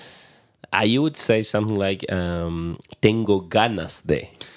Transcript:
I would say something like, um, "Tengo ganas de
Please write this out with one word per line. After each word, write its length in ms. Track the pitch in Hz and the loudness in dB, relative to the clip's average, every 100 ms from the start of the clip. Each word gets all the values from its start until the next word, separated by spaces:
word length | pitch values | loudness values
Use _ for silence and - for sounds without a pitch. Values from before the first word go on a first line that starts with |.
| - - - _ _ _ - | -20 -20 -20 _ _ _ -4
I 240 | 95 107 123 | 0 2 2
would 180 | 156 151 | 0 -2
say 260 | - 110 | 2 2
something 340 | 110 110 104 104 | 2 -2 0 0
like, 280 | 98 98 - | 0 -2 -2
um, 640 | 92 87 87 85 85 85 - - - | -2 -2 -2 -4 -4 -6 -8 -12 2
"Tengo 400 | 110 110 107 98 87 | 2 4 2 0 2
ganas 540 | 107 117 104 80 - - | 2 2 0 -6 -6 -2
de 240 | 69 - - - | -2 -4 -16 -20